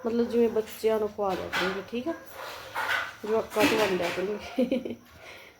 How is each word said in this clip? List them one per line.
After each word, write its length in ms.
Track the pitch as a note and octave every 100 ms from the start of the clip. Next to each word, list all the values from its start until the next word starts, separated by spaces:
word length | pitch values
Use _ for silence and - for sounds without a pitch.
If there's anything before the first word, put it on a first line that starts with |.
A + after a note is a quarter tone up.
| A#3
ਮਤਲਬ 240 | A#3 A#3+
ਜਿਵੇਂ 180 | A#3 A#3
ਬੱਚਿਆਂ 500 | A3+ A3 - A3 A3
ਨੂੰ 100 | G#3
ਖਵਾ 260 | G#3 G3+
ਦਿਆ 140 | F#3 -
ਕਰੂੰਗੀ, 340 | E3+ F#3 F#3+ F#3
ਠੀਕ 180 | A#3+ C#4+
ਆ? 60 | E4 - - - - - - - - - - G#3+
ਜਵਾਕਾਂ 360 | A3 - G#3+
ਨੂੰ 140 | G3+ A3
ਵੰਡਿਆ 300 | G#3 F3+ F3
ਕਰੂੰਗੀ, 840 | F3 F#3 G#3 - - B3 B3+ - - - - - - -